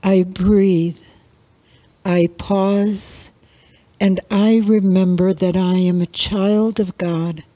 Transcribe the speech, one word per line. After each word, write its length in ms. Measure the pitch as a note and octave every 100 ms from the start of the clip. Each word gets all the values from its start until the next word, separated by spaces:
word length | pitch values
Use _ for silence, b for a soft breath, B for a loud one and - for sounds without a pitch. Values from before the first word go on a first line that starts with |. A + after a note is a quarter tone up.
| F#3+
I 140 | F#3+
breathe, 760 | F3+ F#3 F#3 G#3 G3 F3 E3+ E3 b b b _ _ _ b b b _ G3
I 240 | F3+ E3+ E3+
pause, 920 | - G3 F#3+ G3+ G#3 G3+ - - - _ b b b b b b
and 200 | G3 F#3 -
I 280 | G#3 G#3 A3+
remember 760 | G#3 G#3+ F#3+ F#3 F#3+ F3+ F#3
that 240 | F3+ F#3 F3+
I 200 | F#3 F#3
am 220 | F3+ F3+
a 60 | F3
child 760 | - - G#3 G3 G#3+ A3 A3
of 160 | F#3+ -
God 440 | F3 E3 E3+ D#3 -